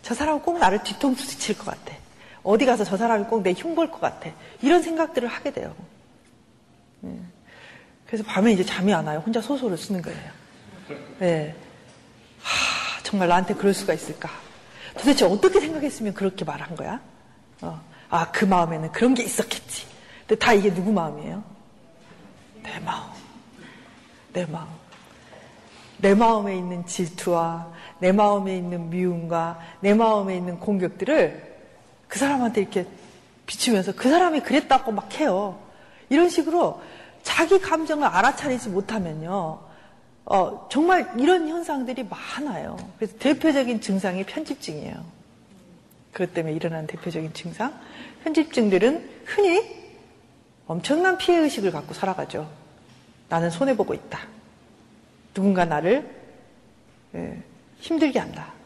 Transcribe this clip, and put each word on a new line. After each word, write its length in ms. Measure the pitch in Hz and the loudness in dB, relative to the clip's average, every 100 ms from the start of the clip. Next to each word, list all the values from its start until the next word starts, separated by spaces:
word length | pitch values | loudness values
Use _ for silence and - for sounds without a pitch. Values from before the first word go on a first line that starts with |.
저 100 | - | -6
사람은 300 | 240 302 302 | -2 0 0
꼭 160 | 302 349 | 0 2
나를 240 | 226 202 | 2 2
뒤통수 560 | - 202 285 254 - - | -4 -2 0 0 -6 -8
칠 180 | - 208 | -6 -6
것 80 | - | -6
같아. 300 | - - - - - - - | -10 -12 -18 -20 -20 -20 -10
어디 240 | - 220 269 | 2 4 4
가서 160 | 240 | 2
저 120 | 190 190 | 0 0
사람이 300 | 233 226 202 | 2 0 0
꼭 160 | 226 | 0
내 120 | 190 | 0
흉볼 360 | 180 330 330 320 | 0 -2 -2 -2
것 100 | - | -2
같아. 300 | 156 - 165 - - - | -4 -4 -14 -16 -20 -2
이런 220 | 254 349 | 4 4
생각들을 440 | 330 330 320 302 240 | 4 -2 -2 -2 -4
하게 240 | - 294 | -6 -8
돼요. 220 | - - - - - _ _ _ _ _ _ _ _ _ _ | -8 -10 -14 -20 -20 _ _ _ _ _ _ _ _ _ _
네. 180 | 190 - 180 - - - - - - _ - | -14 -14 -16 -20 -20 -20 -20 -20 -20 _ -8
그래서 180 | 226 214 | -8 -4
밤에 260 | - 220 | 2 4
이제 120 | 196 | 4
잠이 300 | 185 - 185 | 2 0 2
안 140 | 180 156 | 2 0
와요. 160 | 151 190 | -4 -2
혼자 160 | 226 | -4
소설을 340 | 220 285 254 170 | -2 -2 -2 -4
쓰는 280 | - 190 | -4 -6
거예요. 280 | 160 151 - - - - - - - 147 - - | -6 -12 -14 -20 -20 -20 -20 -20 -16 -16 -16 -4
네. 380 | 185 160 151 160 - - - - - - - - | 0 0 -2 -10 -20 -20 -20 -20 -20 -20 -20 -16
하, 580 | - - - - - - | -4 -2 -2 -4 -6 -8
정말 280 | - 202 175 | -4 0 4
나한테 260 | 175 185 202 | 4 4 0
그럴 180 | 202 | 2
수가 200 | 190 - | 2 0
있을까? 360 | 156 - 151 160 - - - - - - - | -2 -4 -10 -12 -12 -18 -20 -20 -20 -16 -2
도대체 260 | 254 277 196 | 2 6 6
어떻게 340 | 196 370 392 | 6 4 4
생각했으면 540 | 302 311 277 - 214 | 2 -2 -4 -4 -6
그렇게 320 | - 196 190 156 | -2 -4 -2 -8
말한 300 | 143 147 170 | -8 -10 -8
거야? 260 | 156 240 - - - - _ _ | -8 -8 -12 -20 -20 -20 _ _
어. 200 | 165 160 - - - | -12 -12 -16 -20 -2
아, 180 | 170 165 | -2 0
그 160 | - 196 | 0 4
마음에는 460 | 185 165 160 160 | 4 2 0 -6
그런 240 | - 240 254 | 2 4 4
게 80 | |
있었겠지. 640 | 220 - 214 - - - - - - - - | 0 -2 -4 -6 -10 -12 -12 -20 -20 -20 -2
근데 80 | 220 | 2
다 180 | - | 4
이게 180 | 214 202 | 4 4
누구 200 | 180 190 | 2 0
마음이에요? 520 | 208 160 147 147 175 214 - - - - - - - - - - - | 0 0 -6 -10 -12 -12 -20 -20 -20 -20 -20 -20 -20 -20 -20 -20 -18
내 180 | - - | -14 -12
마음. 420 | - - - - - - - - - - - - - - - | -8 -8 -10 -18 -20 -20 -20 -20 -20 -20 -20 -20 -20 -20 -10
내 120 | 175 170 | -8 -6
마음. 220 | 160 160 160 - - - - - - - - - - - - | -8 -12 -18 -20 -20 -20 -20 -20 -20 -20 -20 -20 -20 -20 0
내 160 | 196 | 4
마음에 440 | 196 233 220 202 190 | 6 6 4 0 -4
있는 280 | 180 180 175 | -4 -6 -8
질투와 840 | - 170 - - 175 165 165 165 - - - | -4 -4 -4 0 2 0 -4 -10 -16 -20 0
내 120 | 180 | 2
마음에 460 | 196 208 202 190 190 | 6 6 4 0 -4
있는 320 | 175 175 165 | -4 -6 -6
미움과 720 | 175 180 170 165 165 165 170 - - | -2 0 -2 -2 -2 -2 -6 -16 -2
내 140 | 196 | 4
마음에 420 | 208 226 214 190 185 | 6 6 4 0 -4
있는 240 | 180 175 | -4 -6
공격들을 920 | - 202 185 - 196 302 170 - - - - - - _ _ | -2 0 -2 -4 0 4 4 0 -18 -20 -20 -20 -20 _ _
그 120 | - | -2
사람한테 420 | 277 277 240 220 | 0 2 0 0
이렇게 240 | 190 196 180 - - - _ _ - | 0 -2 -4 -12 -20 -20 _ _ -16
비추면서 480 | - - 214 185 190 | -4 2 2 0 0
그 140 | 254 | 4
사람이 320 | 330 359 302 | 6 4 2
그랬다고 500 | - 269 294 262 254 | 2 0 4 2 4
막 260 | 208 - - | -4 -6 -2
해요. 400 | 302 185 202 185 - - - - - | 0 2 -2 -8 -18 -20 -20 -20 0
이런 200 | 285 349 | 4 4
식으로 520 | 339 302 339 226 - - - - - | 4 0 2 2 -2 -14 -20 -20 -14
자기 380 | - - 330 381 | -4 0 4 4
감정을 460 | - 320 311 302 269 | 4 -2 0 0 2
알아차리지 640 | 175 233 277 294 254 240 | 4 2 2 -4 -4 -2
못하면요. 880 | 185 196 220 175 156 160 196 160 160 - - - - _ _ - | -4 -4 -4 -4 -6 -6 -4 -4 -8 -16 -20 -20 -20 _ _ 0
어, 420 | 196 180 - - | 2 2 -2 -4
정말 400 | 254 339 370 247 220 | 2 4 4 2 0
이런 300 | 294 370 311 | 4 4 2
현상들이 580 | 339 339 277 247 254 214 | -4 -4 -4 -4 -6 -8
많아요. 680 | - - - 294 175 156 151 - - | -10 -10 -8 -6 -6 -8 -10 -14 -8
그래서 200 | 214 - | -8 -2
대표적인 600 | 262 294 320 277 247 226 | 0 2 4 2 0 -2
증상이 460 | - 190 190 180 196 | -2 -2 0 -4 -6
편집증이에요. 680 | - 311 277 - 151 - - 170 - - _ _ - - - _ _ _ | -8 -8 -8 -8 -10 -10 -12 -14 -20 -20 _ _ -20 -20 -20 _ _ _
그것 220 | - 180 | -6 -6
때문에 200 | 175 160 | -4 -4
일어나는 340 | 156 170 165 156 | -4 -4 -6 -8
대표적인 460 | 160 - 165 160 | -10 -8 -8 -8
증상. 400 | 160 175 160 233 320 - - - - | -10 -12 -6 -6 -6 -18 -18 -20 -10
편집증들은 840 | - 311 311 - 214 190 226 330 - - - | -2 0 0 2 4 4 4 2 -6 -18 -6
흔히 580 | - 403 349 453 - - - - _ _ _ _ _ - | 2 4 4 0 -10 -20 -20 -20 _ _ _ _ _ -8
엄청난 500 | 170 - 294 370 370 | -6 0 2 2 2
피해의식을 540 | - 349 302 - 196 | 2 4 4 2 -2
갖고 220 | 156 147 | -2 -10
살아가죠. 560 | 151 190 180 147 110 156 - - - - - _ _ _ | -6 -4 -4 -6 -8 -10 -14 -20 -20 -20 -20 _ _ _
나는 160 | 170 170 | 0 0
손해보고 460 | 165 269 254 202 - | 0 0 2 0 -2
있다. 240 | - - - - - - - - - - _ _ _ | -6 -14 -14 -20 -20 -20 -20 -20 -20 -20 _ _ _
누군가 320 | - 196 185 170 | 0 2 4 2
나를, 420 | 151 165 262 - - - - - _ _ _ _ _ _ - | 2 2 2 0 -18 -20 -20 -20 _ _ _ _ _ _ -10
예, 260 | - - - - _ _ | -10 -12 -18 -20 _ _
힘들게 400 | - 330 302 240 | -4 2 2 2
한다. 340 | - - - - | -4 -12 -16 -18